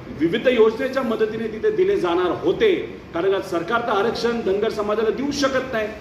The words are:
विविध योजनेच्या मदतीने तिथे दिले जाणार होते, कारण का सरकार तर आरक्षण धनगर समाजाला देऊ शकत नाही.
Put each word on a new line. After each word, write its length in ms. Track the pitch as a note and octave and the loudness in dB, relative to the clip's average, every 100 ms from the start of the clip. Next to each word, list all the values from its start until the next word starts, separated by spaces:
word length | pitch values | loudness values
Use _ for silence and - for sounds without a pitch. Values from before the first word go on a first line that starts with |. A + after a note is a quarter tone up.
| B2 B2 | -12 -2
विविध 280 | E3 A3+ C4 | 0 2 2
योजनेच्या 540 | A#3 A3 B3+ B3+ C4 | 6 4 4 -2 -2
मदतीने 460 | A#3 G#3+ G#3+ A3 A3+ | -2 0 -2 -2 -6
तिथे 220 | G#3+ G#3+ | -2 0
दिले 260 | - F#3 F#3 | 2 2 2
जाणार 340 | F3 F3 F3+ D3+ | 2 0 0 0
होते, 560 | D#3 F#3 G#3+ D#3+ - - - | 0 2 4 2 -2 -12 -10
कारण 180 | E3 F#3+ | -2 0
का 80 | G3 | 0
सरकार 400 | - E3+ E3 A#3 | -2 -4 -2 -2
तर 80 | A#3+ | 0
आरक्षण 520 | G3+ A3+ - A3+ A#3 | 0 0 0 -2 0
धनगर 280 | F#3+ G3+ A3 | 0 0 0
समाजाला 420 | G3 G#3 G#3+ A3 | -2 -2 0 0
देऊ 200 | - C#4+ | 0 -2
शकत 420 | C#4+ C4+ C4 - | 0 0 0 -2
नाही. 140 | A3+ G#3+ - | -4 -4 -8